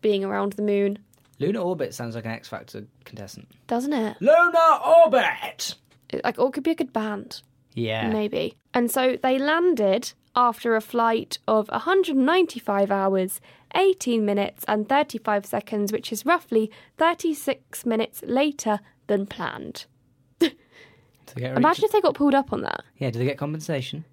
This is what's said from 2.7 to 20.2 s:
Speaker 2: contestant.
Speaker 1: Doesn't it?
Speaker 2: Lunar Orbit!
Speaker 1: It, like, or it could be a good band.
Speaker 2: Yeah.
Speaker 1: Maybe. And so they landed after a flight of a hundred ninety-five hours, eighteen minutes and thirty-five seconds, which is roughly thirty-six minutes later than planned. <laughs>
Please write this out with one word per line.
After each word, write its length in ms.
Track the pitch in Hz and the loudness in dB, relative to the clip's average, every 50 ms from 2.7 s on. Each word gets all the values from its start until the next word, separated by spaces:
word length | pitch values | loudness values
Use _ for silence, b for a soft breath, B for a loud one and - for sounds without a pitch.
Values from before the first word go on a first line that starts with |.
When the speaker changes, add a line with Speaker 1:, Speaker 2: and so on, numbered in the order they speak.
| - 107 104 - _ _ _ | -16 -16 -16 -16 _ _ _
Speaker 2:
contestant. 440 | - - 107 101 98 - - - _ _ _ _ _ | -20 -18 -16 -16 -16 -16 -20 -20 _ _ _ _ _
Speaker 1:
Doesn't 260 | 240 233 247 277 302 | -4 -4 -2 -2 -2
it? 220 | 262 220 214 208 - | -2 -2 -4 -6 -2
Speaker 2:
Lunar 580 | - 247 311 330 349 339 339 339 330 330 311 - - | 2 4 6 6 6 6 4 4 6 6 4 4 4
Orbit! 880 | 285 320 339 339 320 262 254 202 160 - - - - - - - - - _ _ _ _ _ _ _ | 6 8 8 8 8 6 2 2 2 -2 -4 -8 -12 -10 -10 -12 -12 -12 _ _ _ _ _ _ _
Speaker 1:
It, 140 | - - - | -8 -4 -4
like, 140 | - 233 - | -4 0 0
or 100 | - 277 | 0 0
it 40 | 254 | 0
could 80 | 302 269 | -2 -2
be 60 | 330 | -2
a 40 | 330 | -2
good 180 | - 311 254 _ | -2 -2 -4 _
band. 480 | 226 214 214 208 202 208 - - - _ _ _ _ _ _ _ | -4 -4 -4 -6 -8 -10 -14 -16 -18 _ _ _ _ _ _ _
Speaker 2:
Yeah. 360 | - 117 110 110 110 - - | -4 -2 -2 -2 -2 -2 -2
Speaker 1:
Maybe. 480 | 220 214 214 208 - - - - - _ _ _ _ | 0 -2 -2 -2 -4 -4 -4 -6 -8 _ _ _ _
And 160 | 247 240 233 | 0 0 0
so 260 | - 269 254 262 254 - | 0 2 0 0 0 0
they 180 | - 262 262 269 | 0 0 0 2
landed 760 | 269 294 311 330 349 359 339 233 214 196 190 214 254 - - _ _ _ _ | 2 0 0 2 2 2 2 2 2 2 2 0 -2 -6 -14 _ _ _ _
after 400 | 247 247 240 226 - - 240 226 | 2 2 2 0 0 -2 0 0
a 60 | 220 | 0
flight 580 | 220 - - 240 233 226 233 226 - - - - _ - | 0 -2 -2 0 2 2 2 0 -2 -4 -10 -8 _ 2
of 200 | 220 220 214 220 - | 2 2 2 0 -4
a 60 | - | -4
hundred 360 | - 330 370 392 370 339 302 269 | 0 2 2 2 2 2 2 2
ninety-five 760 | 254 269 330 370 370 320 - 240 - - 202 202 196 202 | 2 4 4 4 2 2 0 -10 -4 -2 2 2 2 2
hours, 500 | 202 196 190 196 196 190 185 190 - - b b b b b b - | 2 0 2 2 2 2 0 -2 -4 -10 b b b b b b 0
eighteen 480 | - 381 392 370 - - 254 240 226 214 | 2 2 2 2 0 -2 -2 0 0 2
minutes 400 | 208 202 202 202 - - - - - | 0 0 0 -2 -2 -6 -10 -4 -2
and 200 | 220 214 214 214 | -2 -2 0 0
thirty-five 580 | 269 277 302 294 - 226 _ - 214 202 202 | 2 0 0 0 -4 -8 _ -2 -2 -2 -2
seconds, 460 | - - 196 196 - - 214 208 196 | -4 -6 -6 -6 -4 -4 -4 -2 -2
which 200 | 214 - - - | -4 -6 -6 -6
is 140 | - 208 - 269 | -8 -6 0 0
roughly 440 | 339 349 - _ - 220 220 214 b b b b b _ | 0 0 0 _ 0 0 0 0 b b b b b _
thirty-six 880 | 320 330 349 330 - 339 311 - - - 262 - _ _ - - - 240 | 0 0 0 0 -2 -4 -4 -2 -4 -6 -6 -6 _ _ -16 -8 -4 -2
minutes 340 | 226 220 226 - _ - - - | -2 -2 -2 -4 _ -14 -8 -2
later 520 | 233 254 285 311 285 294 - 226 208 202 b b b b _ - | 0 0 0 0 -2 -4 -2 -2 -2 -2 b b b b _ -2
than 180 | 208 202 196 | -2 -2 -2
planned. 600 | 202 - - 170 135 - - - 76 - - - _ _ _ _ _ | -4 -8 -8 -8 -8 -8 -8 -12 -12 -14 -14 -18 _ _ _ _ _
<laughs> 280 | _ _ | _ _